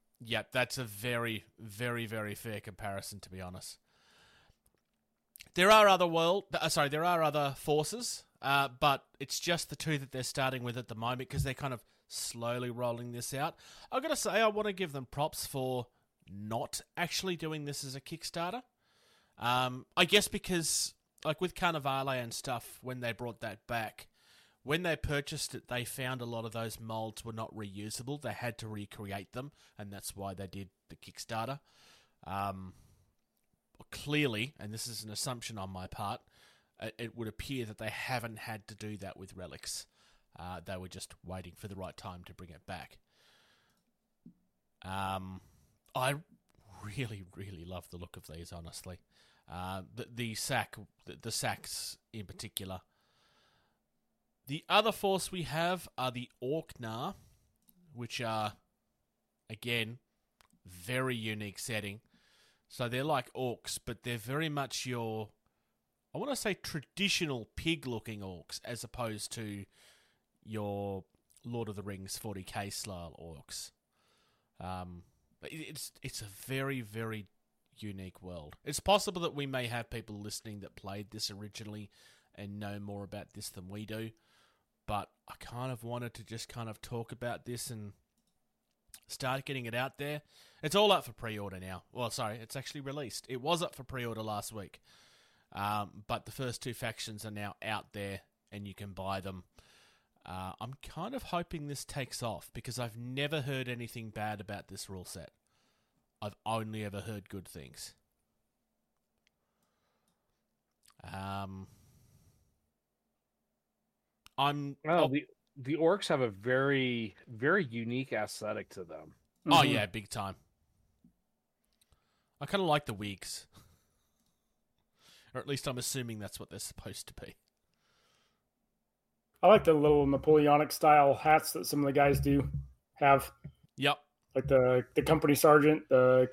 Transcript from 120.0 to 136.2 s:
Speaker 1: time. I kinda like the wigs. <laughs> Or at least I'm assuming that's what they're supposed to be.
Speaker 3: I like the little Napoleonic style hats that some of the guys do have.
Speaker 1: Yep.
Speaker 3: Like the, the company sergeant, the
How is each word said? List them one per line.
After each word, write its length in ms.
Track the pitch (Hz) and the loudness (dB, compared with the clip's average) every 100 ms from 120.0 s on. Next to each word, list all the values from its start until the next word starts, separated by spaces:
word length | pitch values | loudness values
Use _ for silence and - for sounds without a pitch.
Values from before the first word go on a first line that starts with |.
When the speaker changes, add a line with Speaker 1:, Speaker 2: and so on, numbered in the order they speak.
| 101 | -6
Speaker 1:
time. 260 | 120 98 - _ _ _ _ _ _ - _ _ _ _ _ _ _ _ _ _ _ _ - | -6 -6 -8 _ _ _ _ _ _ -20 _ _ _ _ _ _ _ _ _ _ _ _ -12
I 60 | - | -2
kinda 200 | 196 180 | 2 4
like 200 | 147 - | 4 2
the 80 | |
wigs. 540 | 101 104 95 - - - | -6 -4 -6 -8 -10 -14
<laughs> 60 | - - _ _ _ _ _ _ _ _ _ _ _ _ _ - - - | -20 -20 _ _ _ _ _ _ _ _ _ _ _ _ _ -20 -20 -12
Or 60 | 127 | -8
at 80 | - | -4
least 180 | 139 143 | -4 -2
I'm 120 | 123 | -2
assuming 420 | - 135 120 110 | -2 -2 -4 -6
that's 220 | 98 - | -8 -10
what 80 | - | -10
they're 100 | 90 | -10
supposed 480 | - - - - - | -10 -10 -12 -12 -14
to 60 | |
be. 220 | - - - _ _ _ _ _ _ _ _ _ _ _ _ _ _ _ _ _ _ _ - | -14 -16 -16 _ _ _ _ _ _ _ _ _ _ _ _ _ _ _ _ _ _ _ 6
Speaker 3:
I 60 | 175 | 10
like 160 | 208 | 12
the 100 | 170 | 10
little 320 | 156 151 147 139 | 8 10 8 8
Napoleonic 680 | 135 156 156 147 147 151 | 6 8 10 10 8 6
style 400 | - 156 151 139 | 6 10 12 10
hats 400 | 127 156 156 - | 8 8 8 6
that 120 | - - | -4 0
some 140 | 147 | 2
of 60 | 139 | 4
the 80 | |
guys 260 | 139 143 139 | 8 8 8
do 300 | 143 139 - - - - _ - | 6 4 4 -2 -6 -14 _ 6
have. 360 | 143 139 - - 147 - _ - | 8 8 6 -10 -18 -18 _ 2
Speaker 1:
Yep. 200 | 139 143 _ _ _ 135 | 4 4 _ _ _ 0
Speaker 3:
Like 120 | 139 | 6
the, 360 | 131 127 127 - | 8 8 6 4
the 80 | - | 4
company 320 | 139 156 151 139 | 6 8 8 8
sergeant, 480 | 156 151 151 156 - | 12 12 10 6 8
the 400 | 131 127 127 | 8 10 10